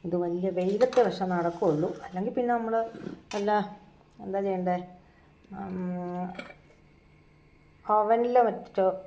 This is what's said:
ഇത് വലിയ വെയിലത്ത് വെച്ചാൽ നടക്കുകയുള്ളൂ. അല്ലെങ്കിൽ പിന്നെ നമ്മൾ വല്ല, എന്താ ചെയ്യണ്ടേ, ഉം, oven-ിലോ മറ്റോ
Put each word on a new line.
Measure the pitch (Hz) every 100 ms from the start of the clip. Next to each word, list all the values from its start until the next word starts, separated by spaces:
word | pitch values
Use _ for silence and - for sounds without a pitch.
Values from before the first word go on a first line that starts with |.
| 175
ഇത് | 175
വലിയ | 175 175 190 180
വെയിലത്ത് | 185 208 254 254 208
വെച്ചാൽ | - 185
നടക്കുകയുള്ളൂ. | 180 170 170 190 151 180 -
അല്ലെങ്കിൽ | - 185 214 247
പിന്നെ | 240 233
നമ്മൾ | 226 226 226 - - - -
വല്ല, | 208 202 208 196 180 - _ _ -
എന്താ | 202 196 196
ചെയ്യണ്ടേ, | 185 180 180 180 - _ _ - _ - 196
ഉം, | 196 185 180 180 180 180 180 - - - - _ - _ _ _ _ _ _ _ _ _ - 214
oven-ിലോ | 214 233 240 247 233
മറ്റോ | 180 - - 190 185